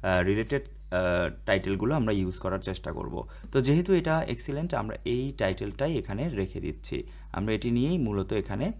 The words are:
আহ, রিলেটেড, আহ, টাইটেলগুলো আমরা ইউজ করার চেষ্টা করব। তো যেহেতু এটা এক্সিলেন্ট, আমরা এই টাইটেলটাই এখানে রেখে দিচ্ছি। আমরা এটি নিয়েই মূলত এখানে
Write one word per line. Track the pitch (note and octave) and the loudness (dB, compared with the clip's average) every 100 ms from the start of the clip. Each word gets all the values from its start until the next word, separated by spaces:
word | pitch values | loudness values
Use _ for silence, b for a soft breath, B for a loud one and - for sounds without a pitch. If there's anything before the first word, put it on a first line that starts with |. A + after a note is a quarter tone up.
আহ, | G2 F#2 | 4 4
রিলেটেড, | F2+ G#2 A2+ C#3 | 4 2 2 -2
আহ, | - - - F2+ F2+ F2 E2+ - - | -4 -14 -4 0 2 2 0 -2 0
টাইটেলগুলো | G2 G2 G2 A2 D#3 | 2 2 0 2 2
আমরা | A2+ | 2
ইউজ | G#2 F#2 F#2 | 2 0 -2
করার | F#2+ F#2 | -2 -2
চেষ্টা | - F#2 - | -4 -6 -6
করব। | E2 - - - B B | -6 -6 -6 -8 B B
তো | C#3 | 2
যেহেতু | C3 D#3 F3+ | 6 4 6
এটা | F3+ D#3+ D#3+ | 4 4 0
এক্সিলেন্ট, | - A#2+ - C#3 E3+ | 0 -4 -4 -4 -2
আমরা | C#3 G#2+ - - | -2 -2 -4 -2
এই | A#2+ C3+ - | 0 -2 0
টাইটেলটাই | G2 F#2+ G#2 - D3 D3 | 0 0 -4 -2 0 0
এখানে | - G2+ D3+ | -2 -2 -2
রেখে | G2+ F#2 - | 0 -2 -2
দিচ্ছি। | D#2+ - - - - B B | -4 -6 -6 -6 -6 B B
আমরা | - G#2 | -4 0
এটি | A2 A#2+ | 0 2
নিয়েই | A#2+ C3+ F3+ | 2 4 2
মূলত | A#2 G2+ F#2+ | 2 2 2
এখানে | G#2+ F#2+ G#2 F#3+ | 0 0 -2 -2